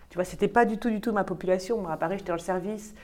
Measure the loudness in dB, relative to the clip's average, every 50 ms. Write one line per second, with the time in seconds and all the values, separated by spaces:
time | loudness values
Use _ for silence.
0 | -20 -10 -4 -4 -4 -4 0 0 0 4 6 6 6 6 4 0 0 0 0 0
1 | 0 0 0 0 0 0 -2 -4 2 2 2 2 2 -2 -2 -2 -2 -4 -2 -2
2 | -2 -2 -2 -4 -2 -4 -4 -4 -2 -2 -2 -2 -2 -4 -6 -6 -10 -14 -18 -18